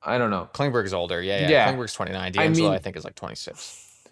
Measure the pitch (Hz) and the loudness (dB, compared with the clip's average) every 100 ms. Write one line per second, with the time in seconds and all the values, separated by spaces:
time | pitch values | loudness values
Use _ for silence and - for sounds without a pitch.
0 | - 123 117 95 82 - 139 120 98 95 | -2 0 2 0 -4 -2 0 0 0 -2
1 | 87 87 92 98 90 135 107 131 113 - | -2 -2 -2 0 4 6 4 2 -6 -6
2 | 92 95 92 95 160 165 104 95 - - | -6 -4 -2 2 4 4 4 2 -4 -10
3 | - - - - - - - - - - | -12 -12 -12 -10 -12 -14 -16 -18 -20 -20
4 | _ | _